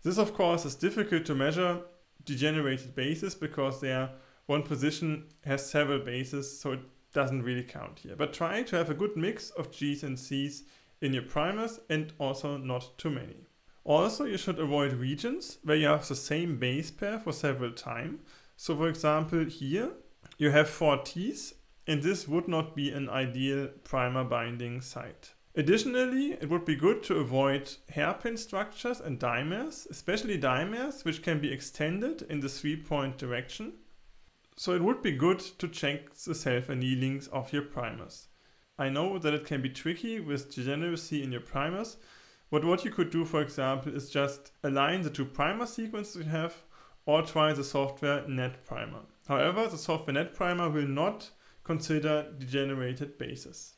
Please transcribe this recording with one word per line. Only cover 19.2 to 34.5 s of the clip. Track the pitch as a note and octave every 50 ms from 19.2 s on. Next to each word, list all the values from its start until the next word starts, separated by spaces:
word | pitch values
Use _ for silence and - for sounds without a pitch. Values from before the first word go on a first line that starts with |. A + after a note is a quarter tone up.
| D#3+ D#3 E3+ E3 D#3+
here | D3+ D#3 - C#3+ C3 D3 F#3+ A#3 D4+ G4+ - - - - _ - - - -
you | C#3+ D3
have | C#3+ D3+ D3+ D3+
four | - - E3+ D3+ C#3+ C3+
T's, | C#3 - - E3+ F3+ A#3 D4 - - - - - - _ - - -
and | - D#3+ D3 C#3
this | E3+ G3 F#3 -
would | C#3+ C#3+ F3 E3+ F#3
not | F3 D#3+ D#3 D#3+ -
be | C#3+ C#3+ C#3+
an | C#3 C#3 C#3 C3+
ideal | - C3 C3 B2 A#2+ B2+ C3 C3+ C#3 C#3 C#3 C3+ - - -
primer | - - C3 B2 B2 B2 C3 C3
binding | B2 B2 A#2+ A#2 A#2 A#2+ A#2+ B2 A#2+ A#2+ B2
site. | B2+ - - - B2 A#2 - - - - - _ _ _ -
Additionally, | - D3 C#3+ F#3+ G#3+ A3 C4+ B3 B3+ B3+ B3+ B3 C4 C#4 C#4+ C#4
it | - - C#3+
would | E3 F3 E3+
be | E3 D#3
good | C3+ C#3+ F#3 A3+ G#3+ -
to | - F#3
avoid | D#3 D3 A#2+ B2+ C3+ C3+ C#3 C3+ C#3 C#3 - - - - -
hairpin | - D3+ D3 D#3+ F3 - - A#3+ A#3
structures | A3 A3+ - - F#3+ G#3 G#3 - - - B3 B3 A#3
and | - D#3+ C3 B2
dimers, | B2+ B2 A#2+ A#2+ C3 D#3 F3+ G#3+ B3+ D#4+ D#4 - - -
especially | - - - - F3+ G#3+ G#3+ A3+ G#3 E3+
dimers | C3+ C3+ B2+ C3 D#3 F#3+ G#3+ A#3 B3+ D4 C#4 - -
which | A#3 - - -
can | - E3 D3+
be | D3 C#3+ B2
extended | C3 - - - - D3+ D#3 E3+ G3 A3 C4+ D#4+ - - -
in | D3 D3
the | C3+ C#3
three-point | C3 - - D3+ D3+ D#3+ D#3 - D#3+ C#3+ C#3 C3+ C3
direction. | C3 - B2 B2 A#2+ B2+ B2+ - - G#3+ - - - - - - - - - - - - - _ _ _ _